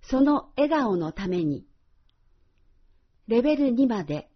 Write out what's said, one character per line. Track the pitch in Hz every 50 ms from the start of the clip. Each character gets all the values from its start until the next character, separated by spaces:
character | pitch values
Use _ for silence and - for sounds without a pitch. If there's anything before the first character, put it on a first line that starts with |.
そ | - - - 262
の | 277 277 294 277 - - _
笑 | - 285 294
顔 | 320 302 262 220 190
の | 180 165 156
た | 160 - 196 180
め | 180 175 165
に。 | 151 143 - - _ _ _ _ _ _ _ _ _ _ _ _ _ _ _ _ _ _ _ _ _ _ _ _ _ _ _ _ _ _ _ _ -
レ | 226 233
ベ | 247 302 302
ル | 269 285 269
二 | 240 233 277
ま | 247 226 202 170
で。 | 147 147 151 - _ _